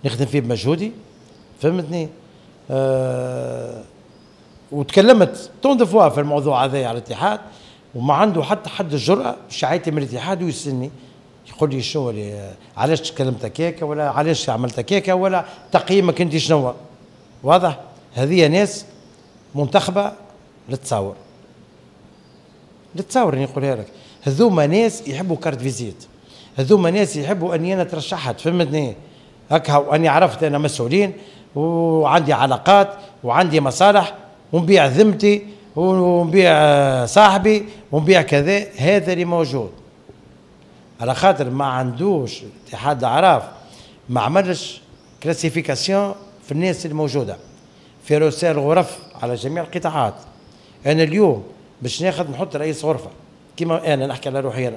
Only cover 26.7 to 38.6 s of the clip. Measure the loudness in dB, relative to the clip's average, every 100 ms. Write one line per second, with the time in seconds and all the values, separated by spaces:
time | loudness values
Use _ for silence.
26.7 | 4 4 2 0 -2 -4 -4 -2 -2 -2
27.7 | -2 -4 -6 -8 -6 -6 -4 -2 0 0
28.7 | -2 -4 -8 -20 -20 -20 _ _ 2 4
29.7 | 2 4 2 4 4 4 2 -2 0 -2
30.7 | -2 0 0 0 -4 -20 -20 -12 -4 -2
31.7 | 0 0 2 4 2 2 2 2 0 4
32.7 | 4 4 -2 -20 -12 -2 2 2 2 0
33.7 | 4 6 6 2 -8 -20 -20 -4 -2 4
34.7 | 4 4 4 4 4 2 2 -2 -20 -12
35.7 | -2 0 2 2 2 2 4 6 6 6
36.7 | 4 2 0 2 6 6 6 2 2 -2
37.7 | -16 -4 -2 4 4 4 0 2 0